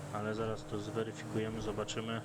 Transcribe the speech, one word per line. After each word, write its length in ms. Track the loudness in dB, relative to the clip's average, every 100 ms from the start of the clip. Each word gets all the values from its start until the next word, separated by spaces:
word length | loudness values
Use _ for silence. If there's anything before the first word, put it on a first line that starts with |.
| -2
Ale 200 | 0 2
zaraz 320 | 2 2 0 -2
to 140 | -2
zweryfikujemy, 840 | 0 0 0 -2 -2 0 0 0
zobaczymy. 600 | 0 0 0 0 0 -2